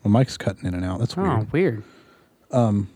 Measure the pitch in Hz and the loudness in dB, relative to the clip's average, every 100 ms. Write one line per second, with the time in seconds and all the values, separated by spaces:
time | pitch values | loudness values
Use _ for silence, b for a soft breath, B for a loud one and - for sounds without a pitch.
0 | 107 110 135 - - 95 92 90 90 92 | 4 4 2 -2 -6 -4 -6 -4 -4 -2
1 | 120 - 190 117 107 143 185 110 - b | -4 -2 0 0 0 0 0 -2 -12 b
2 | b b b _ _ 127 117 101 98 | b b b _ _ 2 2 2 -2